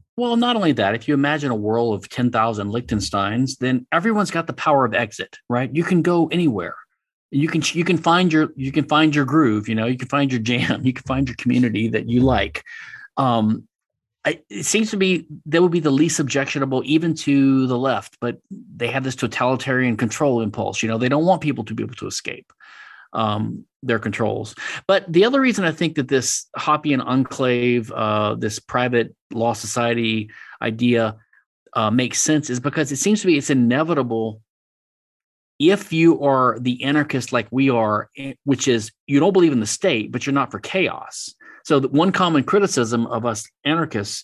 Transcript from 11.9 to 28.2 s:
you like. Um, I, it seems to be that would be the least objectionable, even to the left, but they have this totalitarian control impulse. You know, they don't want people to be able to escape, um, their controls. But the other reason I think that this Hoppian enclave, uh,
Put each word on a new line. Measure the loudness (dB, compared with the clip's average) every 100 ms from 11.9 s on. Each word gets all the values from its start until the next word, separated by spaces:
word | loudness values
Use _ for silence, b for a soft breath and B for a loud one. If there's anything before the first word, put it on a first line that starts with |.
| -2 0
you | 2
like. | 4 2 0 -6 B B B B B -2
Um, | 0 2 2 0 -6 _ _ _ _ _ -6
I, | -6 -10
it | -8 -2
seems | 0 0
to | 0
be | 2 0 -4 -16 0
that | 2
would | 4
be | 2
the | 2
least | 2 2 0
objectionable, | -2 -2 -2 -2 -2 -2 0
even | 0 0 -2
to | 2 4 4 4 2
the | 0
left, | 0 -2 -6 _
but | -6 -6 -12
they | -18 -18 -6 -4
have | -2
this | -4 -2
totalitarian | -4 0 0 0 0 0 0 0
control | -2 0 2 2
impulse. | 0 -4 -4 -4
You | -4
know, | -2
they | 0
don't | 2
want | 2 2
people | -2 -4 -6
to | -8
be |
able | -8 -10
to | -10
escape, | -8 -10 -12 -16 _ B B B B B
um, | -4 -2 -2 -4 -8 -16 _
their | -2 -2
controls. | -2 -2 -2 -4 -8 -12 B B 0
But | 0 2
the | 4
other | 4 4
reason | 2 2 -2
I |
think | -2 -2 -2
that | 0
this | 0 0 -6 -8 -6
Hoppian | -2 0 0 0
enclave, | 0 0 0 -2 0 2 2 0 -2
uh, | -4 -2 0